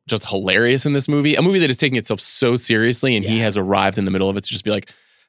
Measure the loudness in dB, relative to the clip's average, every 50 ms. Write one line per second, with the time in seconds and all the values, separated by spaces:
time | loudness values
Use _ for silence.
0 | _ -6 -6 -6 -6 -4 -6 -4 0 2 2 4 4 4 2 2 2 0 0 0
1 | 0 0 0 0 2 0 2 2 2 2 2 2 2 0 0 0 0 0 0 -2
2 | -2 -2 -4 -4 -4 -4 -2 0 0 2 0 0 0 0 0 2 2 2 0 0
3 | 0 0 0 0 0 0 0 0 0 0 0 -2 0 0 2 2 2 2 0 0
4 | -2 0 0 0 0 0 -2 -4 -6 -6 -8 -6 -4 -4 -4 -4 -4 -10 -20 _
5 | _ _ _ _ _